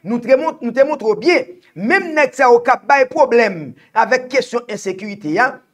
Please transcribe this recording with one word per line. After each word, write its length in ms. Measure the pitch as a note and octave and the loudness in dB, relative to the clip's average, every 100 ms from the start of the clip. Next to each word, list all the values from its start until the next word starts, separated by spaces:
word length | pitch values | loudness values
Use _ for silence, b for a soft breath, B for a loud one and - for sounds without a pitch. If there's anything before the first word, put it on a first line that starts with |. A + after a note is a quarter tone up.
nou 160 | E3+ A#3 | -4 -6
te 160 | A#3 | 2
mont-, 320 | C4 D#4+ - | 2 2 -6
nou 80 | A#3+ | -6
te 120 | A#3 | 0
montre 280 | C#4+ D4+ G#3+ G#3 | 0 0 -2 0
byen, 400 | A#3+ E4+ - - b - | 2 0 -2 -14 b -8
menm 380 | G#3 F#4+ F4+ D#4 | -2 -2 -2 -2
nèg 160 | C#4 | -2
sa 160 | - C4 | 2 4
yo 160 | A#3+ | 4
k 80 | A#3+ | 2
ap 160 | A#3 G#3+ | -2 2
bay 160 | C#4 C4 | 2 2
pwoblèm 640 | D#4+ C#4 A#3 A3 F3 C#3+ - b | 2 2 4 2 -2 -12 -16 b
avèk 380 | A3 G3 B3 B3+ | -2 0 0 0
kesyon 320 | C4 - A#3 A#3 | -4 -2 -6 -8
ensekirite 640 | A#3+ G3 F#3+ G#3 G3+ D3+ E3 | -10 -8 -8 -10 -10 -6 -2
a 140 | B3+ - _ | -2 -2 _